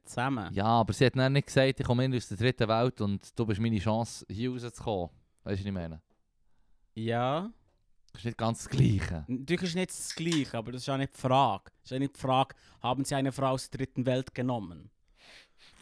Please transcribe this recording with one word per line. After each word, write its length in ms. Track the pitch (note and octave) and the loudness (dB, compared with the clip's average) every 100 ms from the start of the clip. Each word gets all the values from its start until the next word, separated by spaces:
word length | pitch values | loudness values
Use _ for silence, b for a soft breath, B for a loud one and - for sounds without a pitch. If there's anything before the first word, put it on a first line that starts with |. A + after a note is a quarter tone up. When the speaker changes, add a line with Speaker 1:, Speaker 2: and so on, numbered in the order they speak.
Speaker 1:
zusammen. 480 | - - C3 B2+ F2 | -10 -4 -2 -2 -4
Speaker 2:
Ja, 120 | F#2+ G#2+ | 0 4
aber 260 | A#2 G#2+ | 4 4
sie 140 | G2+ B2+ | 6 4
hat 100 | C3+ | 6
dann 180 | C3 | 2
nicht 140 | C#3 - | 2 2
gesagt, 320 | C3+ C3+ - | 4 4 2
ich 60 | C3 | 2
komme 240 | B2 C3 B2 | 2 2 0
aus 120 | - | -2
der 80 | G2 | 0
dritten 300 | B2 - G#2+ | 0 2 2
Welt 320 | A2+ B2 - | 4 2 0
und 380 | G2+ G2 - - | -2 -2 -4 -4
du 80 | A2+ | -2
bist 160 | G2 | 0
meine 160 | A2+ G#2+ | 0 0
Chance, 480 | A2+ A2 A2+ - - | 2 0 -2 -8 -10
hier 220 | G2+ B2+ | -6 -4
rauszukommen. 580 | B2+ A#2+ - A#2+ G2 E2+ - _ _ | -4 -10 -8 -4 -2 -4 -10 _ _
Weißt 160 | - G2 | -6 -4
du, 40 | |
was 40 | G2+ | -4
ich 40 | |
meine? 300 | F#2+ E2 D#2+ _ _ _ _ _ _ _ _ _ A2 | -6 -6 -10 _ _ _ _ _ _ _ _ _ -6
Speaker 1:
Ja. 560 | A2+ A#2 B2+ D3+ G#3 - _ _ _ _ _ | -2 0 0 -2 -4 -12 _ _ _ _ _
Speaker 2:
Das 100 | - | -8
ist 40 | A#2 | -8
nicht 120 | - | -2
ganz 260 | A2+ A#2 | -2 -2
das 60 | - | -2
Gleiche. 540 | C3+ B2 G2 E2+ E2+ D2 | 4 4 4 0 -6 -6
Speaker 1:
Natürlich 360 | B2+ C3+ F3 | -6 -2 -2
ist 120 | F3+ F3 | -2 -2
nicht 160 | F3+ | -4
das 240 | - - - | -6 -10 -4
Gleiche, 420 | E3 D#3+ B2+ A#2 | 0 0 0 -4
aber 140 | A2+ | -6
das 100 | B2 | -8
ist 60 | C#3 | -4
ja 100 | C3+ | -2
nicht 160 | C3+ - | -2 -2
die 60 | |
Frage. 440 | C3 C3 B2+ G2 - | 2 4 4 2 -8
Das 180 | _ | _
ist 80 | - | -8
ja 80 | C3 | -4
nicht 160 | C#3 - | -4 -4
die 40 | |
Frage, 360 | C3 C3 C3 - b b | 0 2 2 -4 b b
haben 240 | A#2+ B2+ C3+ | -4 -2 -2
sie 80 | C#3 | 0
eine 160 | C3+ | -2
Frau 180 | B2+ C3+ | 0 0
aus 180 | C3 - | 0 -4
der 80 | B2+ | -8
dritten 260 | C3 - B2 | -6 -2 0
Welt 280 | B2+ C3 | 0 -2
genommen? 560 | - B2 A#2+ E2+ D#2+ G#2 _ _ _ b b b b b b | -4 -4 -4 -6 -14 -20 _ _ _ b b b b b b